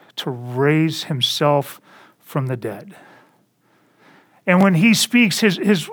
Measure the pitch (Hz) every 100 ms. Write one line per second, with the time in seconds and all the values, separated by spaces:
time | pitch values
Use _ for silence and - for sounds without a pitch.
0 | _ - - 123 123 123 143 156 160 160
1 | - 139 - - 147 143 - - _ -
2 | - _ - 143 131 123 113 98 101 -
3 | - - _ _ _ _ _ _ _ _
4 | _ _ _ _ - 180 196 165 226 208
5 | - 240 220 - 220 170 202 185 151